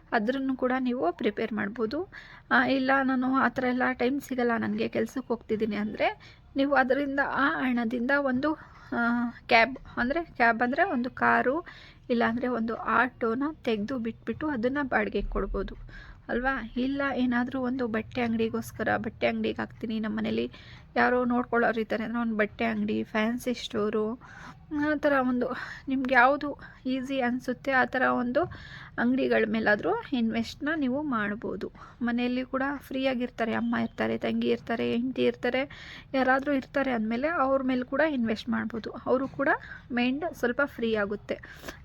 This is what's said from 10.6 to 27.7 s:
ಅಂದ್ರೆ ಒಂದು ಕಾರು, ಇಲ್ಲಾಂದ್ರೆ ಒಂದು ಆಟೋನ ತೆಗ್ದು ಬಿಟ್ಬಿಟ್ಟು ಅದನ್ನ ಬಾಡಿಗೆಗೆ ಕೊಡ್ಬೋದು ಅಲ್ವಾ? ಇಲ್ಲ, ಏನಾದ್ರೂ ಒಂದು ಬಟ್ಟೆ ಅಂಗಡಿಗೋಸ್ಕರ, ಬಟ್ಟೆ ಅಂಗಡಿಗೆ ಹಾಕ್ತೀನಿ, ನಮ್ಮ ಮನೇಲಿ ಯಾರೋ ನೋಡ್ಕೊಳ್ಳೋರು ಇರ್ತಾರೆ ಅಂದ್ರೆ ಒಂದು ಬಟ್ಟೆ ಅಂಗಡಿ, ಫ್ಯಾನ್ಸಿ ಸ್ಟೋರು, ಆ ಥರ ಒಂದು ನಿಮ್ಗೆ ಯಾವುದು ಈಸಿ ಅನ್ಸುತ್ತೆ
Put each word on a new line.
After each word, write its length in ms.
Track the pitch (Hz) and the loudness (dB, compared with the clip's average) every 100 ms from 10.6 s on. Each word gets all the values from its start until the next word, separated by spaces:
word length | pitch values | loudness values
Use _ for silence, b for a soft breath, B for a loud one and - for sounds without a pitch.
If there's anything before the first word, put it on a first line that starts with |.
ಅಂದ್ರೆ 220 | 247 285 | 2 2
ಒಂದು 260 | 381 277 247 | 2 2 -2
ಕಾರು, 560 | - 240 233 247 302 B B B B - | 0 4 4 4 0 B B B B -2
ಇಲ್ಲಾಂದ್ರೆ 380 | 233 226 233 247 | 2 2 2 -2
ಒಂದು 260 | 233 226 220 | 0 -2 -2
ಆಟೋನ 680 | - 226 247 - 226 226 285 311 | 0 2 2 0 -2 0 -2 -2
ತೆಗ್ದು 340 | - 214 214 269 | -2 -2 -2 -4
ಬಿಟ್ಬಿಟ್ಟು 500 | 226 220 - 226 302 | -4 -6 -6 -4 -2
ಅದನ್ನ 300 | 269 247 277 | 0 0 0
ಬಾಡಿಗೆಗೆ 460 | 269 - 208 202 - | 0 0 0 -2 -2
ಕೊಡ್ಬೋದು 460 | 202 196 - 190 - - B B B - | -2 -2 -4 -6 -8 -16 B B B -6
ಅಲ್ವಾ? 440 | 233 254 269 220 240 | -2 0 -2 -4 -2
ಇಲ್ಲ, 260 | 262 277 277 | -2 0 -2
ಏನಾದ್ರೂ 460 | 247 254 240 247 269 | 0 2 2 0 -2
ಒಂದು 260 | 247 262 240 | -2 -2 -2
ಬಟ್ಟೆ 340 | 220 - - | -2 -4 -2
ಅಂಗಡಿಗೋಸ್ಕರ, 760 | 233 226 226 226 - - 214 208 | 0 2 0 -2 -6 -4 0 0
ಬಟ್ಟೆ 300 | 226 - 233 | -2 -2 0
ಅಂಗಡಿಗೆ 340 | 226 220 220 | 0 -2 -2
ಹಾಕ್ತೀನಿ, 400 | 214 - 240 220 | -6 -6 -6 -4
ನಮ್ಮ 180 | 214 214 | -2 -2
ಮನೇಲಿ 340 | 220 220 247 B B B B 254 | -2 -2 -2 B B B B 2
ಯಾರೋ 280 | 240 247 | 4 4
ನೋಡ್ಕೊಳ್ಳೋರು 560 | 247 240 247 233 240 226 | 2 0 2 2 2 2
ಇರ್ತಾರೆ 240 | 220 214 | -2 -2
ಅಂದ್ರೆ 160 | 220 240 | -2 -2
ಒಂದು 160 | 233 214 | -2 0
ಬಟ್ಟೆ 280 | 208 - | -2 0
ಅಂಗಡಿ, 380 | 233 214 208 220 | -2 0 0 -2
ಫ್ಯಾನ್ಸಿ 520 | 220 220 220 247 247 | 0 0 0 0 -2
ಸ್ಟೋರು, 600 | 233 - 226 208 214 214 247 B B B B - 302 294 | -4 -4 -2 0 0 -2 -4 B B B B -6 -2 0
ಆ 60 | 302 | 2
ಥರ 160 | 302 277 254 | 4 4 2
ಒಂದು 280 | 247 254 254 B B - | 2 0 -4 B B -4
ನಿಮ್ಗೆ 260 | 269 254 | -2 4
ಯಾವುದು 440 | 254 254 285 294 - B B 262 | 6 6 6 0 -6 B B -4
ಈಸಿ 340 | 262 254 269 | -4 -2 0
ಅನ್ಸುತ್ತೆ 520 | 240 247 254 247 - | 0 0 -2 -4 0